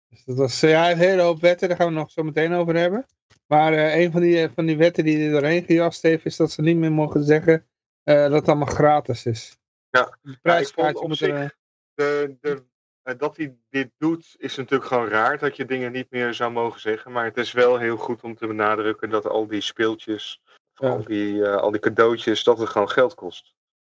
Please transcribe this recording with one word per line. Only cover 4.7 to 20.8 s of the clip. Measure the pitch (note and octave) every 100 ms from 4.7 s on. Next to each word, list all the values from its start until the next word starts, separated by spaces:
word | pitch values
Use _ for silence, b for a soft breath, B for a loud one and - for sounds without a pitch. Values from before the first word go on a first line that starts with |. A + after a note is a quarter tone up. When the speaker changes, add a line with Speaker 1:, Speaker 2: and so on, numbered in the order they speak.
| D#3
Speaker 1:
wetten | E3+ F3
die | D#3 D3+
hij | D3+
doorheen | D3 C#3+ F3
gejast | F3 E3 E3+ -
heeft, | D#3+ D#3+ -
is | -
dat | D#3
ze | -
niet | D#3 E3+
meer | D#3+
mogen | D3+ D3+ D3+
zeggen, | D3 D#3 E3 D#3+ - _ _ _
eh, | - D3
dat | C#3+
het | D3 E3
allemaal | D3 C#3
gratis | - D3 D3+ - A#2 A#2+
is. | A2+ - _ _ _ _
Speaker 2:
Ja. | B2+ B2 -
Speaker 1:
Het | C#3+ C3+
prijskaartje | E3+ E3+ - -
Speaker 2:
Ja, | D#3
ik |
vond | D3
op | E3
Speaker 1:
moet | D3+
Speaker 2:
zich | D3
Speaker 1:
er, | C#3+
eh, | C#3+ - _ _ _
Speaker 2:
de, | - D3 D3 C#3+ C3
de, | D3 C3+ - _ _ _
eh, | B2+ B2
dat | D3 D#3
hij | D3 B2+ _
dit | C3+ B2+ _
doet, | D#3 E3 - _
is | C3+ -
natuurlijk | A#2+ C3+ -
gewoon | B2 A2
raar, | G#2+ A#2+ D3
dat | C#3+ C#3+
je | B2+
dingen | C3 B2
niet | B2+ B2+
meer | B2+ A#2+
zou | A2 A#2+
mogen | A#2+ A#2 A2
zeggen. | G#2+ A2 B2+
Maar | B2 A2+
het | B2
is | A2+
wel | B2 B2 B2
heel | A#2 A2+
goed | - A#2
om | A#2 A2
te | A2
benadrukken | G#2+ G#2+ G#2+ G#2+ G#2+ A2
dat | G#2+ -
al | A2 G#2+
die | G#2
speeltjes, | - - A2 G#2+ - G#2 - - _ b _
Speaker 1:
Ja. | _